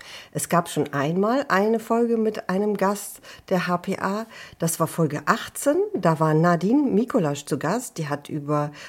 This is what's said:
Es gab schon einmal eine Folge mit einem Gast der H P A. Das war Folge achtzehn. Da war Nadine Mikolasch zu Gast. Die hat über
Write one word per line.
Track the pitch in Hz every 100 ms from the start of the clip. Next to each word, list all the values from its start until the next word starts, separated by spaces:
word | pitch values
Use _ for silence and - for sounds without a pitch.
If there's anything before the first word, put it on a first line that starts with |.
| - - -
Es | 156 -
gab | 170 170
schon | 156 139
einmal | 143 143 175 208 269 -
eine | 185 208 226
Folge | 226 233 233 226
mit | 214 214 -
einem | 185 214 196
Gast | 190 202 - - - - -
der | 180 175
H | 175
P | 185 185
A. | 190 208 226 - - -
Das | 165 -
war | 160
Folge | - 156 143 -
achtzehn. | 226 - - 277 330 415
Da | 370 175 156
war | 156
Nadine | 156 175 170 185 285 262
Mikolasch | 196 254 226 151 143
zu | - 156
Gast. | 151 226 - -
Die | 147
hat | 143 -
über | 147 143 147 147 -